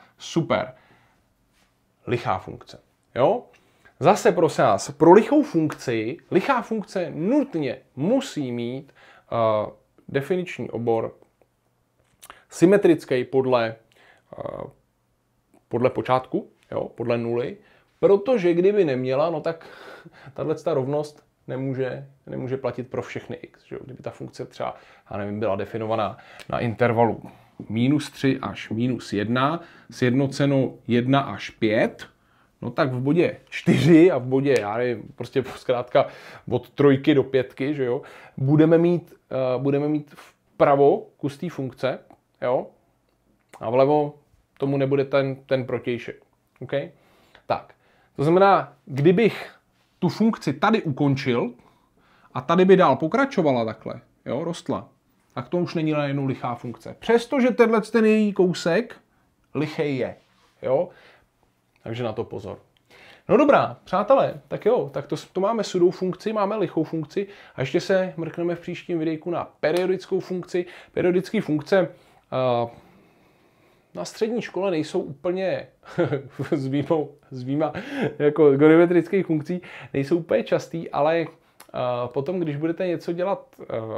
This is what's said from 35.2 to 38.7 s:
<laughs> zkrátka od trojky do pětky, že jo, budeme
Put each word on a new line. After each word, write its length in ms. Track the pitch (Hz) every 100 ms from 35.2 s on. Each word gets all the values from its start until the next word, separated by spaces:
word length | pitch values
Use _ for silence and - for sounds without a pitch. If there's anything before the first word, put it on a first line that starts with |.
| 117 135
<laughs> 120 | 123 -
zkrátka 520 | - 123 123 143 - - - - -
od 200 | 120 -
trojky 440 | - 143 135 147
do 100 | 139
pětky, 500 | - 131 123 - 135
že 120 | 147 123
jo, 160 | 131 - - - -
budeme 400 | 135 151 160